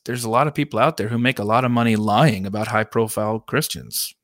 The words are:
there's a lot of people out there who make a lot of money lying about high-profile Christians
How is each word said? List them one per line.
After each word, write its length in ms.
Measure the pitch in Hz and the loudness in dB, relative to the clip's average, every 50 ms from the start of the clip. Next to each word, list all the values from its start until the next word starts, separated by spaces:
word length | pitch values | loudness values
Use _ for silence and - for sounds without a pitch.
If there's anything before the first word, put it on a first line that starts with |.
| - | -8
there's 180 | - 120 123 117 | -8 -6 -6 -2
a 80 | 110 | 0
lot 160 | 113 123 147 | 2 2 2
of 80 | 151 147 | 2 0
people 240 | - 143 147 - 110 | -2 -4 -2 0 2
out 200 | 123 156 160 - | 2 2 2 0
there 100 | 98 107 | -4 -2
who 100 | 117 117 | -2 0
make 220 | 120 127 131 - | 0 0 0 0
a 40 | 101 | 0
lot 200 | 104 110 123 127 | 2 2 2 2
of 80 | 123 120 | 2 2
money 240 | 117 117 117 110 | 2 2 2 2
lying 500 | 107 107 107 104 110 151 151 110 95 95 | 2 2 2 4 4 4 4 2 0 -4
about 220 | 98 98 107 110 107 | -6 -6 -6 -4 -2
high-profile 720 | 110 110 110 - - 113 113 110 - 113 107 107 110 110 | 0 -2 -2 0 0 -2 -2 0 -2 -4 -2 -2 -2 -4
Christians 720 | - - - 135 156 - - - 62 57 - - - - - _ | -6 -4 -4 -4 -2 -4 -6 -10 -12 -10 -8 -8 -8 -8 -10 _